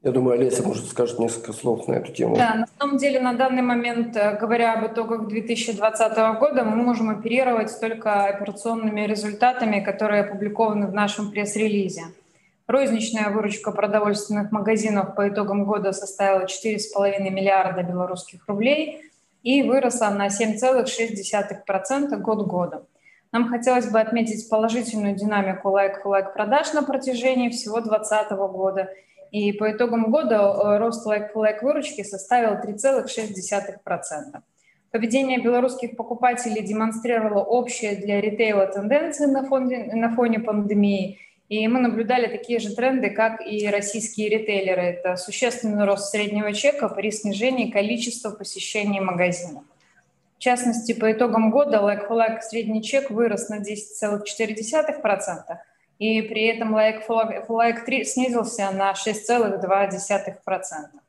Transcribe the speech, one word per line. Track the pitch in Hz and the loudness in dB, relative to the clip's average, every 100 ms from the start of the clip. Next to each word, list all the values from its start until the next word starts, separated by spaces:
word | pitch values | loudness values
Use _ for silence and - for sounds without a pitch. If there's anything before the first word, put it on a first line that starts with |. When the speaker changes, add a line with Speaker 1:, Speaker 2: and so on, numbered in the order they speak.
Speaker 1:
Я | 135 | 2
думаю, | 127 127 120 | 2 4 4
Олеся, | 127 - | 2 2
может, | 127 - - | 0 -2 -6
скажет | - 120 113 | -2 -2 0
несколько | 113 110 - | -2 -2 -10
слов | 110 131 110 - | -6 -2 -2 0
на | |
эту | 117 - | -2 -2
тему. | - 117 113 | -2 0 4
Speaker 2:
Да, | 233 220 | 2 2
на | 233 _ | -4 _
самом | 285 277 | -2 0
деле, | 277 262 | 2 2
на | 254 | 0
данный | 240 262 254 | 2 2 2
момент, | 247 240 240 233 233 226 | 0 0 0 -2 -2 2
э, | 208 208 | 0 2
говоря | 220 233 233 | 0 2 2
об | 226 220 | 2 -2
итогах | 226 226 226 208 | -2 -2 -4 -4
две | 214 | -6
тысячи | 226 233 - | -2 -4 -2
двадцатого | 202 214 220 226 220 220 220 | 0 0 2 2 4 2 2
года, | 285 254 | 0 0
мы | 220 220 | 2 2
можем | 240 226 220 | 2 2 0
оперировать | 208 220 240 262 233 214 - | -2 0 2 2 2 -2 -4
только | 226 226 214 208 202 | -6 -4 0 2 2
операционными | 202 202 202 233 226 220 208 | 0 -6 -6 -4 -2 -2 -2
результатами, | 214 208 208 208 247 254 226 208 | -2 -2 -4 2 2 4 0 0
которые | 196 196 214 208 | 0 -2 2 2
опубликованы | 202 196 208 208 226 208 202 | 0 -2 -6 0 0 2 -2
в | |
нашем | 196 202 202 208 | 0 -2 -2 -6
пресс-релизе. | 208 202 208 220 202 185 160 165 - _ _ _ _ - | -4 -4 -2 0 0 -2 -4 -12 -16 _ _ _ _ 0
Розничная | 262 277 226 220 220 208 | 2 2 0 -2 -2 0
выручка | 208 214 - - | 0 -2 -4 -6
продовольственных | 202 208 214 208 208 - 208 208 | -2 2 2 2 0 -2 -2 0
магазинов | 214 202 220 214 202 190 - | 0 2 2 2 0 0 0
по | 202 | 0
итогам | 202 196 202 202 | 0 0 0 0
года | 208 190 | 0 0
составила | 190 196 - 196 190 185 | -4 -8 0 2 2 0
четыре | - 226 208 | -4 -4 -4
с | - | -4
половиной | 202 202 196 190 | 0 0 0 -2
миллиарда | 190 196 190 185 180 | 0 4 4 2 -2
белорусских | 175 180 180 180 - 185 - | -4 -2 -4 -6 -10 -18 -6
рублей – | 202 233 302 302 - - _ _ _ | 0 2 2 0 -8 -18 _ _ _
и | 226 277 | 2 2
выросла | 226 262 247 - 214 | 4 4 2 2 0
на | 202 202 | 2 0
семь | 202 226 214 | 0 0 2
целых | 254 262 214 | 2 4 2
шесть | - 226 202 | -2 -4 -4
десятых | 190 208 202 196 - | -2 -2 -2 -8 -4
процента | 190 - 269 285 208 | -4 0 -2 0 -2
год | 196 214 | -2 0
к | 190 | 0
году. | 175 175 - - _ _ _ _ | 0 -2 -6 -16 _ _ _ _
Нам | 233 233 | -2 0
хотелось | 240 240 247 208 | 0 2 2 4
бы | 220 | 2
отметить | 220 233 226 208 - | 2 2 0 -2 0
положительную | 214 220 233 226 220 202 196 | 2 2 0 -2 -2 -2 0
динамику | 208 208 190 190 196 | 0 2 2 0 2
like-for-like | 196 196 196 202 196 196 | 4 2 0 0 0 0
продаж | - 208 269 311 | -2 2 2 2
на | 302 | 0
протяжении | 277 262 254 247 254 254 240 | 0 -2 -2 0 2 2 0
всего | 233 214 220 | -2 -4 -4
двадцатого | 226 214 214 214 208 196 196 | 0 0 2 0 0 -2 -2
года. | 185 190 190 190 - _ _ - | 0 0 0 -4 -8 _ _ -8
И | 208 208 | -2 0
по | 202 214 | 2 -2
итогам | 214 240 233 220 | 0 0 2 4
года, | 269 262 220 | 2 4 4
э, | 202 196 208 208 | 4 4 4 4
рост | 233 226 214 | 2 -2 -2
like-for-like | 208 208 220 214 214 | -2 -2 0 0 2
выручки | 240 302 - - | 0 0 -2 -8
составил | 196 196 - 247 226 196 | -10 -10 2 4 4 0
три | 208 208 | -4 0
целых | 269 269 - | 2 2 0
шесть | - 214 | -6 -6
десятых | 190 180 202 196 - | -6 -4 -4 -4 -10
процента. | - 170 - 151 147 - _ _ _ _ _ | -6 -6 -6 -10 -12 -16 _ _ _ _ _
Поведение | 233 226 247 262 254 | -4 0 2 2 2
белорусских | 233 240 247 254 233 - | 2 2 2 -2 -10 -8
покупателей | 226 233 247 233 233 214 | -8 0 0 2 -2 -4
демонстрировало | 190 214 220 220 240 233 220 208 | -2 -2 -2 -2 -2 0 2 0
общие | 196 240 240 - 208 202 | 2 0 0 -4 -4 -4
для | 202 202 | 0 0
ритейла | 208 208 220 208 190 | 0 0 2 4 2
тенденции | 202 208 285 330 285 285 | 0 0 2 0 0 2
на | 269 | 2
фоне, | 269 269 254 247 214 220 | 2 0 0 -4 -4 0
на | 233 | 0
фоне | 233 240 220 | 2 2 2
пандемии. | 226 214 202 208 202 196 185 - - _ _ | 0 0 2 4 4 2 -2 -8 -20 _ _
И | 214 220 | -2 0
мы | 254 | 2
наблюдали | 247 214 220 254 233 | 2 0 0 2 0
такие | 202 - 233 | -4 -4 -2
же | 208 220 | -2 0
тренды, | 254 262 208 | 0 2 0
как | 202 220 226 | 2 0 0
и | - 214 208 | -6 -2 0
российские | 202 202 226 214 - 214 | 0 -2 -6 -6 -4 0
ритейлеры. | 214 214 202 190 180 | 0 0 -2 0 0
Это | 180 175 180 180 | 0 -2 -4 -4
существенный | - - 240 233 220 208 | -6 -2 -2 0 -2 2
рост | 202 196 202 | 2 2 0
среднего | 214 208 208 208 | -2 -2 -2 -2
чека | 208 277 285 220 | 0 0 2 -2
при | - 208 | -2 -4
снижении | 214 208 196 247 254 220 | -4 -4 0 0 0 0
количества | 208 208 233 233 - 214 | 0 0 -2 -4 -6 -8
посещений | 208 196 196 - 214 208 196 | -10 -12 -10 -6 -2 -2 -2
магазинов. | 190 175 180 175 165 143 - _ _ _ _ _ _ _ | -2 0 0 0 -6 -14 -18 _ _ _ _ _ _ _
В | |
частности, | 254 247 240 226 - | 0 2 2 -2 -2
по | 226 220 | 0 0
итогам | 220 240 220 220 | 2 2 4 4
года | 262 285 220 | 4 4 4
like-for-like | 202 202 - 226 226 226 | 2 0 -2 0 2 0
средний | - 226 208 220 | -6 -6 -2 -4
чек | 214 269 269 | 0 -2 0
вырос | 214 233 202 - | 0 0 0 -4
на | 214 | -8
десять | 202 208 - - | -8 -10 -12 -6
целых | 208 208 208 | -4 -4 -6
четыре | - 226 | -4 -4
десятых | 214 226 311 311 - | -4 -2 0 0 0
процента, | - 196 - 165 - 170 - _ _ _ | 0 0 -2 -8 -10 -14 -14 _ _ _
и | 214 220 | 0 0
при | 220 214 226 | -2 0 0
этом | 226 226 214 | 2 0 4
like-for-like | 214 220 - 226 220 - - 226 233 226 | 4 2 -2 0 0 -2 -4 2 2 2
три | - 262 - | -2 -2 0
снизился | - 254 240 220 - 196 | 0 0 0 -2 -2 -4
на | 196 196 | 0 0
шесть | 190 - 214 - | 0 -4 -4 0
целых | 240 220 190 | 2 2 0
два | 185 196 196 | 2 2 2
десятых | 180 - 202 196 180 | -2 -2 -2 -2 -10
процента. | - 185 190 156 147 285 | -6 -6 -6 -12 -14 -20